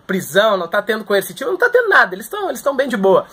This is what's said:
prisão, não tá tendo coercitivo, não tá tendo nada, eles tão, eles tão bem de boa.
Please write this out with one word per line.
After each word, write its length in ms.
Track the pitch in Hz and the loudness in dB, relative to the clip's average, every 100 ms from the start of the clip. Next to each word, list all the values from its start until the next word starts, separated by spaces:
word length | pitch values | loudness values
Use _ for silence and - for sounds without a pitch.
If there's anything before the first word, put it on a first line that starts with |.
| - | -6
prisão, 520 | 190 - 180 220 190 | -6 -2 0 2 0
não 100 | 170 | -2
tá 140 | 208 | -4
tendo 220 | 202 220 | -2 -4
coercitivo, 460 | 202 202 185 - 277 | -2 -2 -2 -8 -6
não 60 | 370 | 0
tá 140 | 480 | 2
tendo 180 | 494 453 | 2 4
nada, 260 | 285 214 | 2 2
eles 140 | 185 226 | -2 -10
tão, 220 | 415 370 | -8 -6
eles 100 | 254 | -4
tão 160 | - 269 | -4 -2
bem 140 | 277 | -2
de 60 | 214 | 0
boa. 280 | 285 - - | 4 2 0